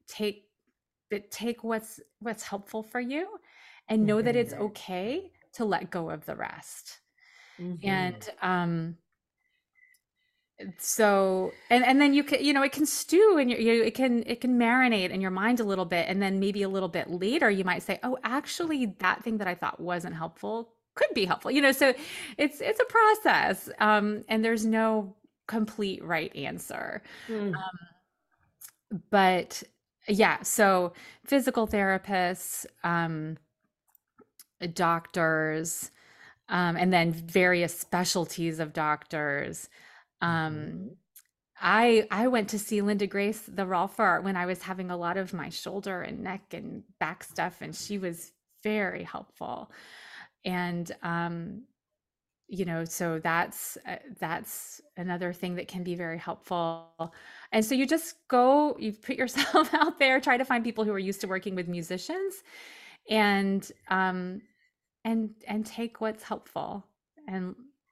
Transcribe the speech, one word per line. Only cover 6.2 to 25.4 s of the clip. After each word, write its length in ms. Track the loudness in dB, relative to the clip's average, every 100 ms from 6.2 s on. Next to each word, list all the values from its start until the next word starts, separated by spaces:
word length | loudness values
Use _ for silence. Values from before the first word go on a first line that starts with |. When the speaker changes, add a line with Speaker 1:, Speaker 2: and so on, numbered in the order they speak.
| -10
Speaker 1:
the 100 | -10
rest. 640 | -10 -12 -16 -18 -18 -20 _ _ _ _ -20 -12
Speaker 2:
Mm-hmm. 260 | -8 -4 0
Speaker 1:
And, 420 | 0 0 -4 -14 -6
um, 560 | -2 0 0 -2 -4 -10 _ _ _ _ _ _ _ _ _ _ _ _ _ _ _ _ -16 -10
so, 720 | -6 2 4 6 4 2 -2 -6 2
and, 140 | 4
and 160 | 6 6
then 140 | 8
you 100 | 6
can, 200 | 2 0
you 100 | 2
know, 80 | 2
it 100 | 2
can 140 | 2 -2
stew 520 | -2 2 6 8 8
in 100 | 4
your, 100 | 2
you, 240 | 4 6
it 120 | 4 2
can, 280 | 2 2 0
it 140 | -2
can 180 | 2 4
marinate 500 | 6 6 4 4 0
in 100 | -2
your 120 | -2
mind 280 | 0 2 2
a 40 |
little 220 | 2 0 0
bit. 200 | 0 0
And 140 | 0
then 180 | 0 2
maybe 220 | 0 0
a 80 | -2
little 200 | -2 -2
bit 200 | -2 -4
later, 400 | -2 0 4 4
you 140 | 4
might 180 | 0 -2
say, 160 | -2 -4
"Oh, 140 | -4 -4
actually, 640 | -2 -4 -4 -6 -4 -2 -4 -2
that 240 | -2 -2
thing 160 | -4 -4
that 80 | -4
I 80 | -4
thought 240 | -6 -6
wasn't 360 | -6 -6 -6 -8
helpful 580 | -10 -10 -8 -8 -10 _ _ -2
could 140 | 0 2
be 100 | 2
helpful." 240 | 0 2
You 100 | 4
know, 100 | 4
so 220 | 6 4 4 -6 -12 -12 -2
it's, 240 | -2 0
it's 180 | -4 0
a 60 | 2
process. 840 | 6 6 6 4 4 4 0 -6 0
Um, 440 | 4 4 4 -2 -2
and 160 | 0 2
there's 200 | 2 2
no 500 | 2 2 2 -2 -12 _ _